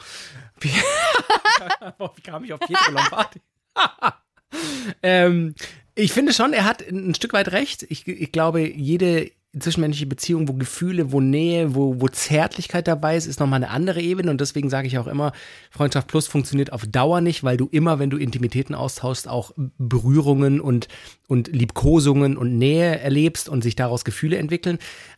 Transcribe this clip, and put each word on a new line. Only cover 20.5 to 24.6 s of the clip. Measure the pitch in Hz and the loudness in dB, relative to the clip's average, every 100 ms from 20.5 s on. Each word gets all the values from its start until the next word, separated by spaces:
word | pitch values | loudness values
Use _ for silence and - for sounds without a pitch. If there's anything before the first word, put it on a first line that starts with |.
| 139 | 2
und, | 139 123 - - - - - | 2 0 -2 -12 -20 -16 -2
und | 131 117 | 0 0
Liebkosungen | 147 117 - 139 165 143 139 139 139 | 0 -2 2 4 6 6 4 4 2
und | 123 120 | 0 2
Nähe | 131 160 170 160 | 2 4 2 0
erlebst | 139 139 160 156 - | 0 2 2 0 -4
und | 139 | -2
sich | 117 - | -2 0
daraus | 123 120 | -2 -2
Gefühle | - - 156 180 | -4 -4 -2 -2
entwickeln. | 156 170 | -2 -4